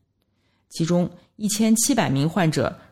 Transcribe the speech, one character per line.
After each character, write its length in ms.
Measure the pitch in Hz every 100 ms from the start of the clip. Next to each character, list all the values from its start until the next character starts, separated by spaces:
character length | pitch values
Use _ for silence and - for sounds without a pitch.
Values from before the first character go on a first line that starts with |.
| _ _ _ _ _ _ _
其 160 | - 165
中 240 | 175 190 - _ -
一 100 | 208
千 280 | - 220 220
七 180 | -
百 140 | 233 143
名 180 | 135 151
患 240 | 208 165
者 240 | 143 - - -